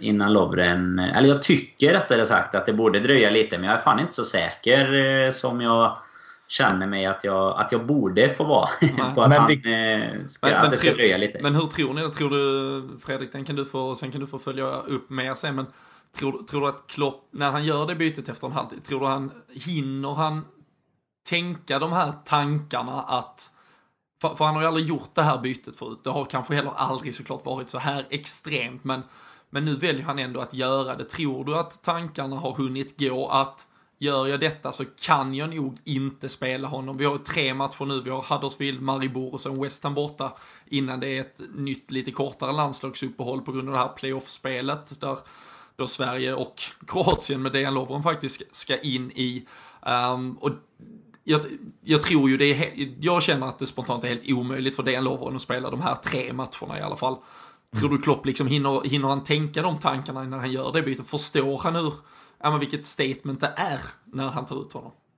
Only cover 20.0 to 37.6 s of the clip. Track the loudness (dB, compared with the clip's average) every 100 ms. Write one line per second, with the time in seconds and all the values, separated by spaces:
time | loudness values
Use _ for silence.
20 | -4 -2 0 -2 -8 _ _ _ _ _
21 | _ _ -4 -2 -2 -6 -4 -2 0 0
22 | 0 -2 0 2 2 0 -2 -4 -4 -6
23 | -4 -4 -4 -12 -20 _ _ _ _ _
24 | _ _ -4 2 2 4 2 2 0 -2
25 | -4 2 2 2 0 -6 -10 -14 -12 -10
26 | -4 -4 -2 -4 -2 -2 0 -2 -2 -2
27 | -6 -10 -10 -10 -6 -8 -6 -6 -4 -4
28 | -4 -6 -8 -10 -6 -6 -6 -8 -4 -4
29 | -6 -16 -20 -20 _ -2 -2 0 0 -2
30 | -4 -4 -4 -6 -8 -4 0 0 0 -6
31 | -8 -4 -2 -2 -2 -2 -4 -6 -4 -4
32 | -4 -6 -6 -6 -6 -2 -4 -4 -8 -2
33 | -2 -2 0 2 0 -4 -20 _ _ -6
34 | -2 0 0 0 -2 -2 -8 -6 -8 -6
35 | 0 2 0 -4 -6 -4 -6 -6 -6 -4
36 | -4 -6 -10 -6 -4 -4 -6 -8 -8 -2
37 | 0 0 -4 -2 0 0